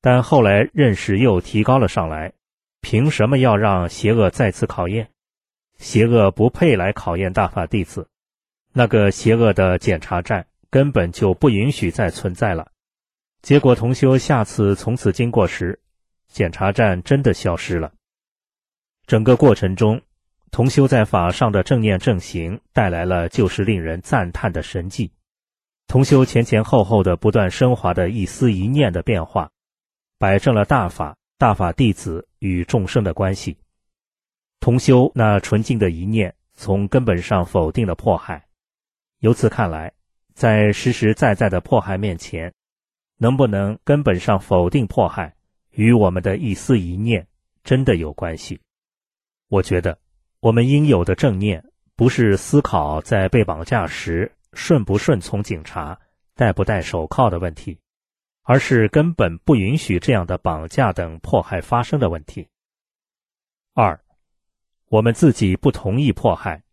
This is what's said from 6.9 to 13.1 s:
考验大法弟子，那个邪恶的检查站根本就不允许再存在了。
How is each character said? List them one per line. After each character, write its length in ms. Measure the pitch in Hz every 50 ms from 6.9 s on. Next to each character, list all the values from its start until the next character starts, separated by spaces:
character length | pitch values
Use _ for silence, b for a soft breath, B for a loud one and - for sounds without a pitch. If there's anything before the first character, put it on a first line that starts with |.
| 107
考 240 | - - 90 85
验 140 | 90 98 90
大 160 | 92 - 98
法 180 | 85 - 101 85
弟 180 | 80 - 104 87
子， 240 | - - - - _ _ _ _ _ _ _ _ _ _ _ _ _ _
那 120 | 127 120
个 220 | 107 - 110 104 101
邪 240 | - - - 110 110
恶 180 | 117 117 107 95
的 260 | 98 95 92 90 90
检 220 | - - 92 78
查 200 | - - 180 175
站 240 | 175 - 113 92 - _ _ _ _ _
根 220 | - 135 139 143
本 180 | 131 - 87 85 87
就 200 | - 113 98 90
不 160 | _ - 143
允 220 | 110 98 110 143
许 180 | 143 - 104 87
再 200 | - - 107 85
存 260 | - - - 98 87
在 180 | - 117 104 87
了。 160 | 80 78 _ _ _ _ _ _ _ _ _